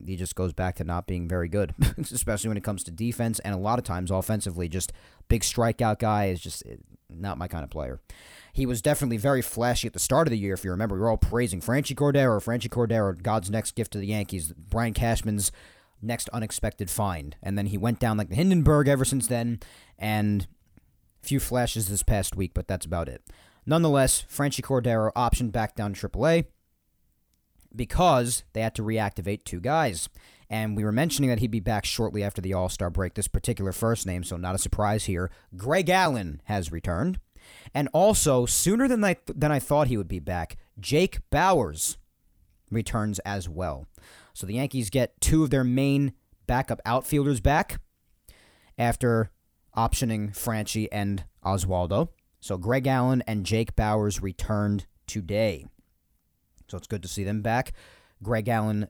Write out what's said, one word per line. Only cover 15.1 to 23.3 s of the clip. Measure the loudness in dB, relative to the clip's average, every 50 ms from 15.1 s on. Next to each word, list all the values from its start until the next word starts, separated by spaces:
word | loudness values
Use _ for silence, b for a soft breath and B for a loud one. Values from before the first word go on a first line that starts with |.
| 2 2 0 0 0 0 0 -2 B B B B B B B B B _
next | -6 -4 -4 -4 -6 -6
unexpected | -6 -6 -6 -6 -4 -4 -4 -4 -4 -4 -6 -4
find. | -2 -2 -2 -2 -2 -4 -8 -10 -12 -8
And | -6 -2 -2
then | 0 0
he | -2 -2
went | 0 0 0 0 2
down | 0 0 2
like | 0 -2 -2
the | 0
Hindenburg | 2 4 4 6 6 6 6 6 6 6
ever | 6 4 4 2
since | 2 0 0 0
then, | 0 0 0 0 -2 -4 B B B B B B B B
and | -6 -2 0 2 2 2 2 2 0 -2 -4 -10 _ _ _ _ _ _ _ _ _ _ _ _ _ -4
a |
few | -2 -2 0
flashes | 0 0 0 0 0 0 -2 -2 -2
this | -2 -2 0 2
past | 2 2 2 0 -2 -2
week, | -4 -4 -4 -4
but | -4 -4
that's | -4 -4 -6 -4
about | -4 -4 -4 -4 -6
it. | -8 -14 _ B